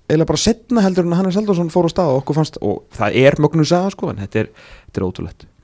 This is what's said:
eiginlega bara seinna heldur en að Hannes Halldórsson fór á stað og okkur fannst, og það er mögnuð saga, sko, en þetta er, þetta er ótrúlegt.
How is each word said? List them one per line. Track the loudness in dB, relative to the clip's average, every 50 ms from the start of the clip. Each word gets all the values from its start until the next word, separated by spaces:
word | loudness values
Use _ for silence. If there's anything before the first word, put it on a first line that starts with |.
| _ 0
eiginlega | 2 2 2 2
bara | 0
seinna | 0 0 0 0 -2 -2 -2 0 2 2
heldur | 2 2 0 0
en | 0 0
að |
Hannes | 0 0 0 0
Halldórsson | -2 0 0 0 0 0 0 0
fór | 0 0 0
á | 0
stað | 0 0 0 0
og | 0 -2
okkur | -2 0
fannst, | 0 -2 -2 -4 -6
og | -4 -4 -4 -4 -8 _ -6
það | -4 -2 0 2
er | 4 4 4 4 4
mögnuð | 0 0 2 2 2
saga, | 2 2 0 0 -2
sko, | -6 -6 -8 -8
en | -8 -8
þetta | -8 -6 -4 -4
er, | -4 -4 -8 -20 -20 -20 -20 -20 -20 -12
þetta | -8 -6
er | -6 -6
ótrúlegt. | -6 -8 -10 -12 -12 _ -20 -20 _ _